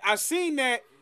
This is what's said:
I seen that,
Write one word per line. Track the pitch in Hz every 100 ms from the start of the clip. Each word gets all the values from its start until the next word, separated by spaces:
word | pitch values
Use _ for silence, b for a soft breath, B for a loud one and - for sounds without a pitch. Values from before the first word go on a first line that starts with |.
I | 196 240
seen | - 349 349 285
that, | 262 233 - b